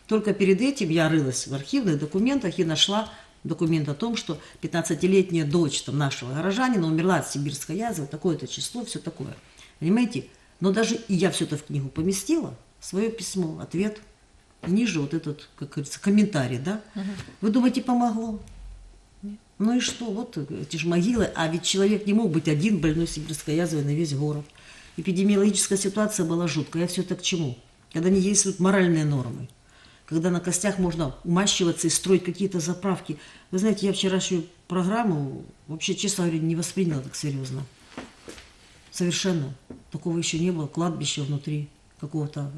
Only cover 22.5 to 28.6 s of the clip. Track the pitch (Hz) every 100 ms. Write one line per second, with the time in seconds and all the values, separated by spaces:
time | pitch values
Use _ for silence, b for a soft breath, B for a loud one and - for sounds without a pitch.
22.5 | 151 208 196 156 156 165 - 151 151 -
23.5 | 151 175 156 143 147 165 135 151 147 147
24.5 | B B B B - 180 180 196 202 208
25.5 | 190 - 196 196 208 214 202 165 170 175
26.5 | 147 143 165 175 180 175 180 - 180 147
27.5 | 123 - _ _ 160 180 196 185 202 196
28.5 | 160